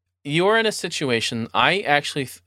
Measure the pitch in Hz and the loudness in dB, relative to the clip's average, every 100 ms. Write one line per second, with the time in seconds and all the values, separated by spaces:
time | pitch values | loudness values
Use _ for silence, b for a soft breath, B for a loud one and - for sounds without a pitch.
0 | _ _ 143 151 190 226 220 208 185 - | _ _ -4 2 2 2 0 -2 -6 -4
1 | 139 117 - 117 110 101 127 185 135 147 | -2 0 -2 -4 -2 2 2 2 2 0
2 | 139 151 127 - | 0 -6 -8 -10